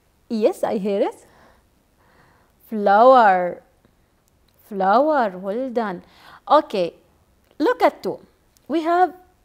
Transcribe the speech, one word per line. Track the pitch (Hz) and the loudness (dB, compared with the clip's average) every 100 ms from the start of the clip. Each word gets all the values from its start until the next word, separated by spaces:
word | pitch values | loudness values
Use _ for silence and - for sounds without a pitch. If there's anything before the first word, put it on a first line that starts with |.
| _ _ - | _ _ -10
Yes, | 220 277 - | -2 -2 -2
I | 214 214 | -6 -6
hear | 202 202 | -4 -4
it. | 349 - _ _ _ _ _ _ _ _ _ _ _ _ _ _ - | -4 -8 _ _ _ _ _ _ _ _ _ _ _ _ _ _ -12
Flower. | 220 202 202 254 262 214 185 175 - _ _ _ _ _ _ _ _ _ _ - | -4 2 4 6 6 6 2 -2 -8 _ _ _ _ _ _ _ _ _ _ -12
Flower, | 196 185 226 302 294 214 180 | -4 2 2 2 0 -2 -6
well | 196 226 262 | -10 -8 -6
done. | 233 208 180 - _ - - - | -6 -6 -8 -16 _ -20 -12 0
Okay, | 294 - 208 170 - _ _ _ _ _ - | 0 0 -4 -6 -8 _ _ _ _ _ -4
look | 349 494 | -2 2
at | 330 - | 0 0
two. | 190 135 _ _ _ _ - | -10 -10 _ _ _ _ -8
We | 320 | -4
have | 311 349 349 - _ _ | -2 0 0 -4 _ _